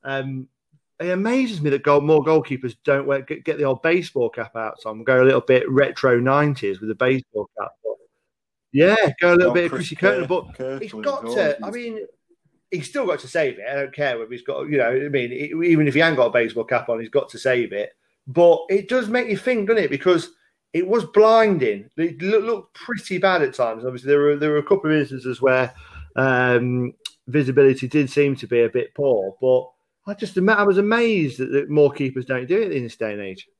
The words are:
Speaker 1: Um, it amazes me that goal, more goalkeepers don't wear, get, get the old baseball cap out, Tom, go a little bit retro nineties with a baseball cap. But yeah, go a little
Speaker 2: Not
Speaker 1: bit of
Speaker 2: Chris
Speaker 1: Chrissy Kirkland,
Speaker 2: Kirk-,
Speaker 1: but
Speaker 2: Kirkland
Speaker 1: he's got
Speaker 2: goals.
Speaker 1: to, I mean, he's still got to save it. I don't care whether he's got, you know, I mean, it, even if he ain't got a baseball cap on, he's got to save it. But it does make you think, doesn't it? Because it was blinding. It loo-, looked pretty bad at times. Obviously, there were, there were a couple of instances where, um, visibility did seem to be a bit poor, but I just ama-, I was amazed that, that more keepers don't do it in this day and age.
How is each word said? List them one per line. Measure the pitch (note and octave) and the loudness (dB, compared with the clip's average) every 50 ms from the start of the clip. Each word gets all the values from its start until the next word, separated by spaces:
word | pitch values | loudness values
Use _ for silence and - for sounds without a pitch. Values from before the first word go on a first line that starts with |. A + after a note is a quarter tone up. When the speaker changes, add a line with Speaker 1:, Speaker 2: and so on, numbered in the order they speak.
| _ | _
Speaker 1:
Um, | C3+ C#3 C3+ C3 C3+ C3 C3 C3 _ _ _ _ _ _ _ _ _ _ _ | -6 -8 -6 -6 -8 -10 -10 -12 _ _ _ _ _ _ _ _ _ _ _
it | E3 F3 | -6 -4
amazes | F#3 F#3 G3 A3+ A#3+ C4 C4 A#3 G#3+ E3 | -4 -2 -2 -2 0 0 -2 -2 -4 -4
me | D3 D3 | -2 -2
that | C3+ B2+ | -2 0
goal, | - D3 C#3+ D3 | 2 2 2 2
more | C#3+ D3+ D#3+ D3+ C3+ | 4 4 2 2 4
goalkeepers | D#3 D#3+ D#3 C3+ - C#3 B2+ C3 B2 A#2 _ _ | 2 2 0 0 -2 -8 -8 -8 -10 -10 _ _
don't | - C#3 C#3 C#3 | 0 0 0 0
wear, | C#3 C#3 C#3 | -2 -2 -2
get, | C#3 - D#3 C#3 - | -2 -8 -12 -10 -6
get | - D3+ C#3+ | -6 -4 -2
the | D3 | -2
old | C3+ C3 B2+ | -2 -2 -2
baseball | - D#3+ E3+ F#3 E3 - _ C3+ A#2+ A2 | 0 0 0 0 -2 -4 _ -2 -2 -2
cap | - - A2+ G#2+ _ | -4 -8 -12 -10 _
out, | A#2+ A2+ A2 - - | -8 -8 -8 -10 -10
Tom, | - A2 G#2+ A2 A#2 | -12 -12 -12 -6 0
go | B2+ C3 B2+ | 2 4 6
a | B2+ | 6
little | C3 C3 B2+ | 6 4 2
bit | - - B2+ B2 A#2+ - | 2 4 2 4 4 2
retro | C3+ C3 C#3 - - - - C3 B2 A#2+ | 2 2 2 2 -2 -2 2 2 2 2
nineties | B2 C3 C3+ C#3+ D3 D3 C#3 B2+ - G2 G2 F#2 | 2 2 2 2 2 0 -2 -2 -4 -6 -6 -6
with | G#2+ A2 | -6 -8
a | G#2+ | -4
baseball | - B2+ B2+ C3+ C3 B2+ _ _ G#2+ G2+ - _ G#2+ | -2 0 0 0 0 -2 _ _ -8 -8 -8 _ -12
cap. | G2+ - - _ _ | -12 -12 -12 _ _
But | A2 - _ _ _ _ _ _ _ _ _ _ _ _ _ _ _ | -10 -10 _ _ _ _ _ _ _ _ _ _ _ _ _ _ _
yeah, | - C3+ D#3+ F#3 G#3+ A3+ G#3 D#3 C3 - | 2 4 4 4 4 4 2 0 0 0
go | F3 F3 F3 | 2 4 4
a | |
little | F3 F3+ F3+ | 4 4 4
Speaker 2:
Not | F3 | 2
Speaker 1:
bit | F3+ F3 | 0 0
of | E3+ | 0
Speaker 2:
Chris | E3+ F#3+ E3+ - | -4 -6 -8 -8
Speaker 1:
Chrissy | D#3 | -8
Kirkland, | - F3+ G3 G#3 F3+ C3 C3 | -2 0 0 0 0 -2 -4
Speaker 2:
Kirk-, | F3 - - | -4 -6 -6
Speaker 1:
but | - - | -10 -14
Speaker 2:
Kirkland | - C3 C3 C3+ C3+ | -12 -10 -10 -10 -10
Speaker 1:
he's | - G#3 | -12 -12
got | G#3+ A3 G#3+ C#4+ C4+ C4 | -12 -8 -6 -6 -6 -6
Speaker 2:
goals. | - A3+ A#3 | -8 -6 -2
Speaker 1:
to, | A3 F3+ D3+ C#3+ - | -2 0 0 -2 -4
I | A3 G3+ | -8 -12
mean, | G#3 A#3+ A#3+ A#3 A3 G#3+ - - _ _ _ _ _ _ _ _ _ _ _ _ | -12 -10 -12 -12 -12 -12 -14 -16 _ _ _ _ _ _ _ _ _ _ _ _
he's | - F3 C#3+ - | -10 -10 -10 -8
still | - D4 B3+ | -6 -6 -4
got | F#3 D#3+ C#3 | -4 -4 -6
to | - C3 | -8 -6
save | - E3+ D#3 C3+ A#2 - | -2 -2 -2 -2 -4 -6
it. | G2+ A#2+ | -10 -8
I | C#3 | -6
don't | C#3 C#3 C3+ - | -6 -8 -8 -6
care | - D3 C#3 B2 A2+ | -4 -4 -4 -4 -6
whether | A2+ A2 | -8 -10
he's | B2 A#2+ | -12 -12
got, | - - C#3 C3+ C3+ D3 | -8 -8 -8 -6 -6 -2
you | D3+ C3+ | 0 0
know, | A#2+ A#2 | 0 2
I | B2 C3 C#3+ D3 | 0 -2 -4 -2
mean, | C#3 C#3 A#2+ A#2+ | -4 -4 -4 -4
it, | B2 - D3 D3 - D#3+ E3+ | -8 -10 -10 -8 -6 -2 2
even | F3 E3 D#3 D#3 | 2 4 4 4
if | C#3+ C3 | 2 4
he | D3 | 4
ain't | E3 E3 D#3 | 2 2 4
got | C3 B2 A#2 | 2 2 2
a | |
baseball | A2 B2 A#2 A2+ - A#2+ A2 | 2 0 0 0 -2 -6 -4
cap | - B2+ A#2 A2 - | -2 -2 -4 -2 -2
on, | A#2 A2+ | -6 -6
he's | A#2 A2 | -6 -2
got | - C#3+ C3 - | -2 -2 -2 -2
to | - A2 | -14 -6
save | - C3 B2+ A#2+ A#2+ G2+ | -2 -2 0 0 -2 -4
it. | G2 G2+ G#2 - _ _ _ _ _ _ _ | -4 -8 -8 -8 _ _ _ _ _ _ _
But | C3+ B2+ E3+ F3 F3 E3 E3 - - | -6 2 4 6 6 6 4 2 -2
it | F#3+ G3 G3 - | -2 -2 -2 0
does | B3+ B3+ A#3+ G3+ | -2 -2 -2 -2
make | A3+ B3 B3 - | -4 -4 -2 -2
you | G3+ | -4
think, | G3 - B3+ B3+ A3+ G3+ G3 | -4 -2 -2 -2 -2 0 0
doesn't | A3+ A3 F3+ | 0 0 0
it? | C3+ | -2
Because | C#3 C3 - F#3 F3+ E3 E3 - _ _ _ _ _ _ _ _ | -4 -2 2 2 2 2 0 -6 _ _ _ _ _ _ _ _
it | - E3 F3+ | -6 -4 -2
was | F3+ G#3+ A#3 - | 0 -2 -2 -2
blinding. | A#3 - G#3 G#3+ A3 A3+ A3+ A3 G#3+ F#3+ D#3+ B2+ A2+ G#2 G2 G#2+ - _ | 0 4 4 6 8 8 6 6 4 2 2 0 0 -2 -4 -8 -14 _
It | - D#3+ F3 D3+ C3+ | -4 -4 -4 -4 -4
loo-, | E3+ F#3+ G#3+ A3+ | -4 0 0 0
looked | A3+ A3+ A#3 G3 F3+ _ _ | 2 0 -4 -6 -6 _ _
pretty | - - - A#3+ G3 - - F#3+ F3+ | -20 -10 -10 -10 -10 -8 -6 -4 0
bad | F#3 G3 F#3 F3 | 2 2 2 2
at | D3 B2+ B2 | 0 -2 0
times. | - B2 A2+ A2 A2+ A#2+ | -2 -2 -2 -2 -6 -8
Obviously, | B2+ B2+ B2 B2+ C3+ | -8 -10 -8 0 2
there | D3 C#3+ | 2 4
were, | C#3+ D3 D3 | 4 4 2
there | C#3+ D3 D3+ | 2 0 0
were | D3+ D3 | 0 0
a | |
couple | D3 - G3+ F#3+ - D#3 | 2 0 0 0 2 0
of | D#3 | 0
instances | D3+ C#3+ C3+ C3+ C3 A#2+ C3 B2 A2 | 0 0 -2 -6 -10 -8 -8 -6 0
where, | B2+ C3+ B2+ B2+ B2+ A#2+ - - - - - - - - _ | 2 2 4 4 2 -2 -6 -16 -20 -20 -20 -20 -20 -10 _
um, | - C3 C3+ B2+ B2 B2+ B2 B2 A#2+ B2 B2 B2 B2+ B2 B2 - _ _ - _ _ _ - | 0 0 2 2 2 2 2 2 2 2 0 -2 -2 -4 -6 -8 _ _ -20 _ _ _ -4
visibility | A#2+ D3+ C#3 B2+ C3 C#3+ C#3 C3+ C3 C3+ C3 B2 | -2 0 0 2 4 6 6 6 4 2 -4 -2
did | - D3+ C#3+ C3 | 0 0 -2 0
seem | - D3 C#3+ C#3+ C3+ | 0 0 0 0 0
to | C3 - | -4 -6
be | G2+ A#2+ A#2+ | -2 0 2
a | A#2 A2+ | 2 2
bit | - B2+ A#2+ - _ | 0 -4 -4 -4 _
poor, | - C#3+ C#3 B2 G#2 F#2+ F#2+ F#2+ _ | -4 0 0 0 0 -2 -4 -8 _
but | - C3 B2+ B2+ B2+ - _ _ _ _ _ _ _ G3 | 0 2 2 2 0 -4 _ _ _ _ _ _ _ -14
I | G#3 | -10
just | G#3 A#3 F#3+ - | -10 -10 -6 -2
ama-, | F#3 F3+ G3+ | 0 2 2
I | A3 G3+ | 2 4
was | G#3 G3+ F#3+ F#3+ | 4 4 4 2
amazed | G3+ G#3 A3 A#3 A#3+ A#3 A3 F#3+ D#3 C3 B2+ - | 2 2 2 2 2 2 2 0 0 -2 -2 -6
that, | C3 - | -6 -2
that | - C#3+ C#3+ C3+ | -2 -2 -2 0
more | D3 D3+ D3 C#3 | 2 4 4 4
keepers | C#3 - C#3+ C3 C3 C3 A#2+ | 2 0 -6 -4 -4 -6 -6
don't | B2+ C3 B2+ B2+ | -4 -6 -6 -2
do | B2+ F3 G#3 | -2 -2 -2
it | A3+ F#3+ | 0 -2
in | D#3+ C#3 A#2+ | -4 -6 -6
this | A#2 - | -8 -8
day | _ A2 G#2+ | _ -8 -6
and | G#2 G#2 | -6 -8
age. | G2+ G2 F#2 F#2+ - _ _ | -10 -12 -12 -14 -18 _ _